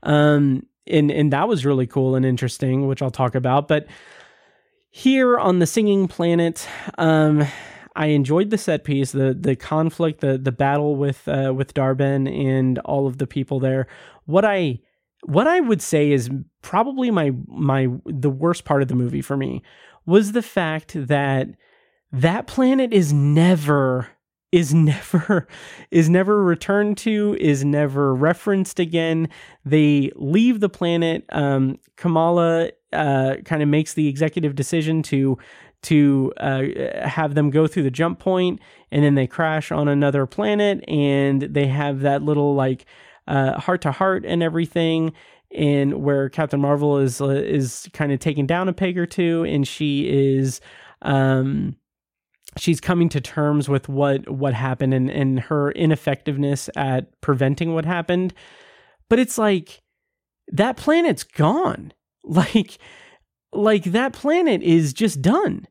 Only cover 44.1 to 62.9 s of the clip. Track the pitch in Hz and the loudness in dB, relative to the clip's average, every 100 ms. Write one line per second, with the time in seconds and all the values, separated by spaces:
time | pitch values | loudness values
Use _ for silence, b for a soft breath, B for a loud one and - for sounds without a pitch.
44.1 | 185 - 170 165 160 170 170 165 160 160 | -2 -2 -2 -2 -2 -4 -2 0 0 -2
45.1 | 156 b b _ - 151 143 139 131 135 | -6 b b _ -2 0 2 0 -2 0
46.1 | 139 135 - 151 139 139 147 147 143 135 | 0 -2 -2 -2 0 0 2 2 2 0
47.1 | 120 139 139 - 147 131 - - - 147 | -2 -2 -2 0 -2 -2 -6 -16 -6 -2
48.1 | 139 165 143 139 170 185 175 190 180 170 | -2 -2 -2 0 0 -2 -2 -4 -2 -4
49.1 | - 170 165 165 147 139 - 151 139 147 | -2 0 0 0 -2 -2 -2 -2 -2 0
50.1 | 139 139 135 135 127 B B B B - | 2 2 2 0 -4 B B B B -2
51.1 | 139 135 135 131 143 143 135 _ _ _ | 0 2 2 0 -2 -4 -8 _ _ _
52.1 | _ _ _ - - - 156 - 175 170 | _ _ _ -20 -6 -2 -2 0 0 2
53.1 | 147 120 - 147 147 139 139 - 135 143 | 0 -6 -2 0 0 0 -2 -2 -2 0
54.1 | 139 - 135 139 117 131 127 135 131 127 | 0 -4 -4 -2 -2 -4 -2 0 2 0
55.1 | - 135 131 - 151 143 - 160 151 - | 0 0 0 -2 -2 -2 0 0 2 0
56.1 | 139 - 139 143 139 - - 139 127 110 | -4 -4 -4 -2 -2 -6 -6 -2 -2 -4
57.1 | _ - 135 135 143 165 165 160 175 165 | _ -2 0 0 0 -2 -4 -4 -4 -2
58.1 | 175 185 - B B B B B B _ | -2 -2 -6 B B B B B B _
59.1 | 233 254 - 214 190 160 - _ _ _ | 0 2 0 0 0 -4 -20 _ _ _
60.1 | _ _ _ - 147 220 240 - 330 339 | _ _ _ -10 -2 0 0 0 2 2
61.1 | 156 - - 151 269 370 - - _ _ | -2 -6 0 0 2 -2 -4 -12 _ _
62.1 | _ - 165 147 226 - - B | _ -2 0 2 0 -2 -10 B